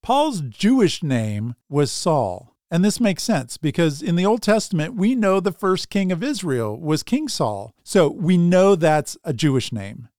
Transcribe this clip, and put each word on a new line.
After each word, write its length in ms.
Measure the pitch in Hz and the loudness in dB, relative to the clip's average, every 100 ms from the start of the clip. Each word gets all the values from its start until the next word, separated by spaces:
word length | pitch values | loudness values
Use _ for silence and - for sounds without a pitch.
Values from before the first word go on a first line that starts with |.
Paul's 380 | - 269 311 214 | 0 0 0 -2
Jewish 600 | 135 - 202 262 190 - | -8 0 2 4 4 0
name 520 | 151 123 107 104 113 123 _ | -2 -2 -2 -4 -6 -10 _
was 220 | 143 139 | -2 0
Saul, 640 | - 180 151 104 90 - _ _ | -2 0 0 0 -4 -14 _ _
and 120 | 170 | 0
this 160 | 202 - | 0 2
makes 220 | 226 175 | 0 0
sense 360 | - 180 117 - | -2 -2 -4 -6
because 440 | 156 151 165 147 | -4 0 0 0
in 140 | 190 175 | -2 0
the 100 | 190 | 2
Old 160 | 226 | 0
Testament, 540 | 208 214 - 165 151 233 | 2 0 0 -4 -4 -2
we 180 | 202 | 0
know 260 | 262 202 190 | 2 2 2
the 120 | 185 | 0
first 380 | - 190 185 - | -2 -2 -2 -2
king 220 | 202 185 | -2 -2
of 120 | 175 | -2
Israel 560 | 254 254 170 127 107 107 | -4 -4 -4 -2 -2 -4
was 240 | 156 151 | -2 -2
King 240 | - 262 302 | 0 -2 -2
Saul. 480 | - 127 101 107 _ | -2 -4 -4 -12 _
So 260 | - 202 151 | 0 2 2
we 280 | - 170 180 | 2 2 4
know 380 | 175 180 196 190 | 4 6 6 4
that's 420 | 160 151 - - | 4 2 -2 -12
a 100 | - | -8
Jewish 380 | 113 156 131 - | -2 0 0 -2
name. 380 | 113 98 120 117 | -8 -10 -14 -20